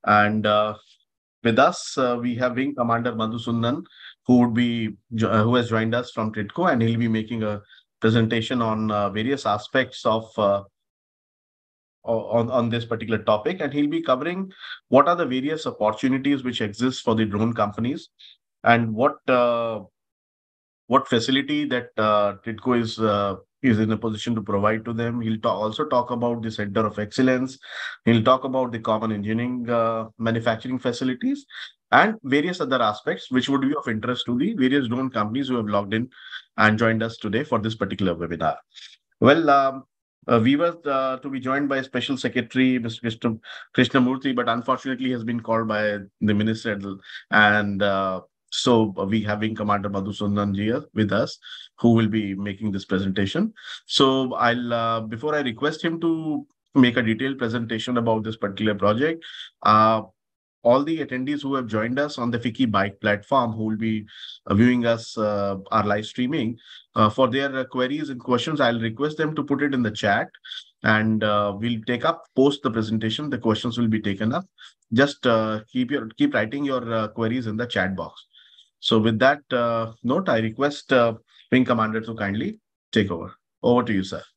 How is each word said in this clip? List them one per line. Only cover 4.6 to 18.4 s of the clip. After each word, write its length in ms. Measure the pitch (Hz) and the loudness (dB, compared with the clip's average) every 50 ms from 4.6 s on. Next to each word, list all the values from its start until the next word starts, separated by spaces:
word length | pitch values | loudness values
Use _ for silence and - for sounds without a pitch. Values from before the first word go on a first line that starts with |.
| 120 120 117 117 113 107 101 _ _ _ 117 | 2 2 0 -2 -4 -6 -6 _ _ _ -2
jo-, 140 | 110 113 92 | -2 0 2
uh, 120 | 104 110 | 4 4
who 140 | 107 117 123 | 4 4 4
has 120 | 123 120 113 | 2 2 2
joined 220 | 113 110 110 113 | 0 0 0 0
us 200 | 113 120 120 - | -2 -2 -4 -4
from 200 | - - 110 107 | -6 -6 -6 -4
tidco, 380 | 107 110 104 101 - - 175 180 | -4 -6 -8 -6 -4 0 0 2
and 100 | 147 117 | 2 2
he'll 220 | 113 113 117 113 120 113 | 2 2 2 0 0 0
be 0 | |
making 340 | 110 110 107 110 120 113 | 0 -2 -2 -4 -6 -4
a 180 | 110 104 104 101 - _ - _ _ _ _ _ | -4 -4 -4 -6 -10 _ -20 _ _ _ _ _
presentation 640 | - 113 110 120 113 110 120 113 110 - 131 123 | 2 4 4 4 4 2 0 -2 -2 -2 -2 -2
on, 300 | 117 113 110 107 110 107 | 0 -2 -2 -2 -2 -2
uh, 180 | 107 104 101 101 | 0 0 -2 -2
various 340 | 98 107 110 127 139 - - | -2 -2 -2 -2 -2 -2 0
aspects 600 | 110 101 107 - - - 135 127 117 - - - | -2 -2 -2 -4 -2 0 0 0 0 -6 -4 -2
of, 260 | 123 110 110 110 - _ - | 0 0 0 -2 -6 _ 0
uh, 240 | 107 101 101 101 98 _ _ _ _ _ _ _ _ _ _ _ _ _ _ _ _ _ _ _ _ _ _ _ _ _ _ _ _ - | 2 2 2 0 -2 _ _ _ _ _ _ _ _ _ _ _ _ _ _ _ _ _ _ _ _ _ _ _ _ _ _ _ _ -2
o-, 180 | 117 110 101 98 107 117 | -2 -2 -2 0 0 0
on, 100 | 113 117 | 0 2
on 160 | 127 127 117 117 | 0 0 0 2
this 160 | 117 117 117 | -2 -2 -2
particular 360 | - 117 110 113 104 110 101 - | -4 -6 -6 -2 -2 -4 -2 2
topic. 360 | - 107 104 - 156 185 185 | 2 2 2 2 -4 -4 -4
And 120 | 160 135 | -6 -4
he'll 160 | 135 147 147 147 | 0 0 0 0
be 100 | 156 165 | 0 -2
covering 520 | 165 - 131 127 139 - 131 185 190 190 - - - - - - _ _ | 0 0 0 0 0 -6 -6 -6 -8 -10 -12 -20 -18 -18 -18 -18 _ _
what 180 | 127 131 143 165 | 4 6 6 6
are 80 | 175 | 4
the 100 | 175 170 | 2 0
various 400 | 123 127 131 131 147 160 156 - | -2 -2 -2 -2 -4 -4 -4 -6
opportunities 760 | 131 117 - 107 107 107 - - 131 131 135 135 143 143 131 123 | -8 -4 0 0 0 0 0 0 0 0 0 0 0 0 0 -2
which 160 | 127 117 117 | -6 -4 -4
exist 420 | 113 104 101 - 123 131 127 - | -4 -4 -2 0 -2 -2 -2 -2
for 140 | - - 113 | 0 0 2
the 80 | 110 110 | 2 2
drone 280 | 104 98 104 113 117 | 0 0 0 0 0
companies 580 | 117 - 107 107 104 - 113 123 147 170 - _ _ _ - - - _ | 0 0 -2 -2 -2 -4 -4 -4 -4 -6 -10 _ _ _ -20 -20 -20 _